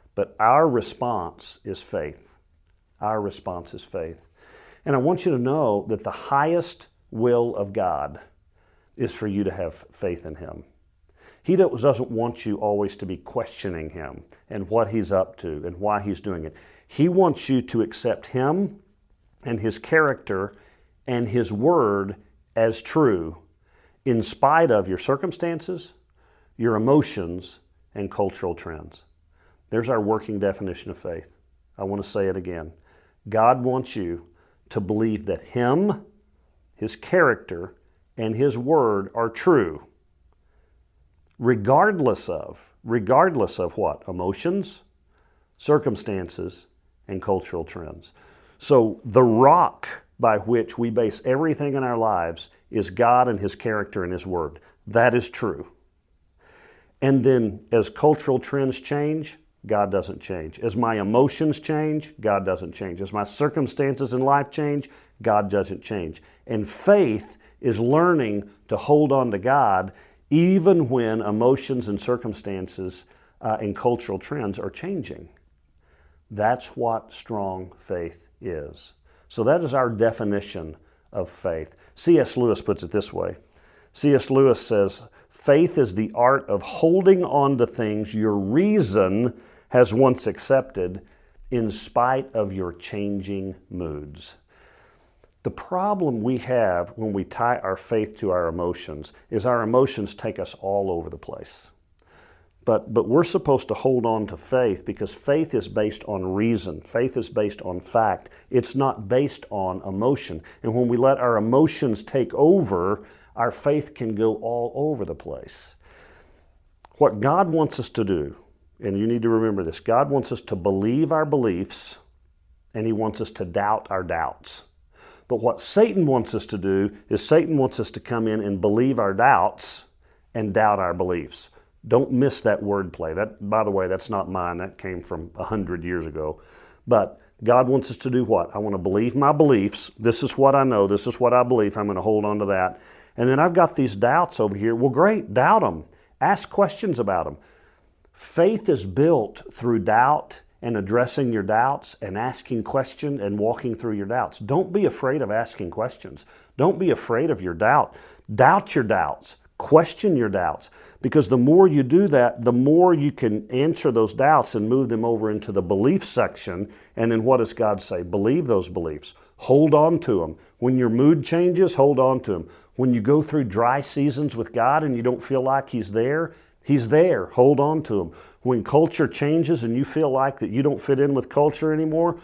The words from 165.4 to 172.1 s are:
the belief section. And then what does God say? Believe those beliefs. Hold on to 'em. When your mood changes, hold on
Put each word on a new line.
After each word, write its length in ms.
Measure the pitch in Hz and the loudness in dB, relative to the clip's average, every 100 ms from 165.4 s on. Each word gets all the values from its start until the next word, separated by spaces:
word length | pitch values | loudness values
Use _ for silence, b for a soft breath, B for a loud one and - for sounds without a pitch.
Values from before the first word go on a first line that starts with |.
| - | -2
the 100 | 98 | -2
belief 420 | 87 98 123 190 | 0 2 2 2
section. 680 | - - 98 - - 90 104 B B - | 0 -2 -2 -4 -10 -8 -10 B B -4
And 160 | 117 | 0
then 120 | 113 | 2
what 140 | 113 131 | 2 2
does 160 | 110 | 2
God 280 | - 107 101 | 0 0 -2
say? 220 | - 92 | -6 -8
Believe 420 | 87 101 104 151 139 | -4 0 2 0 2
those 220 | 104 87 | 0 0
beliefs. 460 | 90 82 73 - b b _ | -6 -6 -8 -14 b b _
Hold 360 | - 135 156 | 2 4 6
on 260 | 147 160 165 | 6 4 2
to 240 | - 101 | 2 0
'em. 120 | 80 78 b b | 0 -8 b b
When 180 | 123 127 | 0 2
your 120 | 120 | 2
mood 340 | 117 147 165 | 4 6 4
changes, 520 | - 170 180 175 185 180 | 2 0 2 4 2 6
hold 240 | 139 131 | 4 6
on 200 | 131 | 4